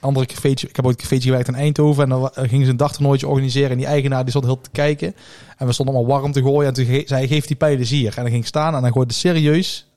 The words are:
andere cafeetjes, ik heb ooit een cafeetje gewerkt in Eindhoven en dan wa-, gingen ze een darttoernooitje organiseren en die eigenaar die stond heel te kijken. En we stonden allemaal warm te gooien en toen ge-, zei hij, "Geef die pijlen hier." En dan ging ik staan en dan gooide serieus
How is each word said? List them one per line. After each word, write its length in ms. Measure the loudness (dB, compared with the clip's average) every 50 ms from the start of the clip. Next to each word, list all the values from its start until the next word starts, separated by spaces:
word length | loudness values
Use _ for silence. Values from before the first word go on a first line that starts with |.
andere 260 | -4 -2 0 0 0
cafeetjes, 440 | -2 -4 -2 0 0 0 0 -4 -8
ik 60 | -4
heb 80 | 0 0
ooit 100 | 0 0
een 40 | 0
cafeetje 260 | -2 -2 -2 0 2 2
gewerkt 200 | 0 0 0 -2
in 60 | -4
Eindhoven 480 | -2 -2 -2 2 2 2 2 4 2
en 60 | 2 2
dan 120 | 0 0
wa-, 100 | -2 -4 -4
gingen 300 | -4 -2 0 2 2 2
ze 60 | 2
een 60 | 2
darttoernooitje 520 | 2 0 -2 0 0 2 2 2 2 0 0
organiseren 420 | 0 0 0 0 0 0 0 0
en 60 | 0
die 100 | -2 -2
eigenaar 340 | 0 0 0 0 0 -2 -2
die 100 | -2 -2
stond 140 | -2 -2 0
heel 160 | 0 -2 -2
te 100 | -6 -10
kijken. 440 | -4 -2 0 0 0 -2 -4 -8 -8 -10 -18 -20 -20 -20 -20 -20 -10
En 100 | -6 -4
we 60 | -2
stonden 220 | 0 0 0 0 0
allemaal 240 | 0 2 2 0 0
warm 120 | 0 0
te 100 | 0 2
gooien 260 | 2 2 4 2 2 2
en 60 | 0
toen 100 | 0 0
ge-, 180 | 0 0 0 0
zei 120 | 0 -2 -2
hij, 80 | 0 0
"Geef 180 | 0 0 0
die 100 | -2 -2
pijlen 300 | 0 2 2 2 0 0
hier." 220 | 0 0 0 0 -2 -2
En 60 | -4
dan 80 | -4 -2
ging 100 | -2 -2
ik 40 | -2 -2
staan 260 | -2 -2 -2 0 0
en 80 | 0
dan 100 | 0 2
gooide 200 | 2 2 0 0
serieus 760 | -2 -2 0 0 2 2 2 2 2 2 0 -2 -6 -10 -14 _ _